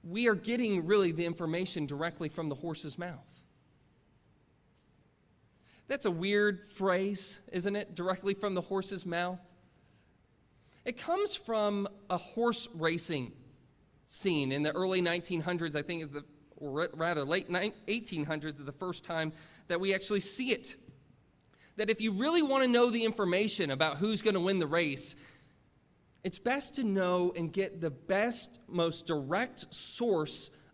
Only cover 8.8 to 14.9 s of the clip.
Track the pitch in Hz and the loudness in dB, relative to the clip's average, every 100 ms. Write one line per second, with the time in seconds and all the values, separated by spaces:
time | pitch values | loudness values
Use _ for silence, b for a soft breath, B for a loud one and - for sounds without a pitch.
8.8 | 185 190 180 170 180 180 - - _ b | -4 -8 -4 -2 -2 -4 -14 -20 _ b
9.8 | b b b _ _ _ _ b b b | b b b _ _ _ _ b b b
10.8 | - 240 - 359 415 - - 220 208 202 | -8 -6 -2 0 0 -2 -2 0 2 0
11.8 | 196 - - 180 - - 233 - - 165 | -4 -8 -4 -4 -4 0 2 2 -4 0
12.8 | 165 170 - 151 120 - - - _ _ | 0 0 -2 -4 -4 -10 -20 -20 _ _
13.8 | _ _ - - 196 160 135 139 151 151 | _ _ -12 -2 0 2 2 2 0 0
14.8 | 185 | 2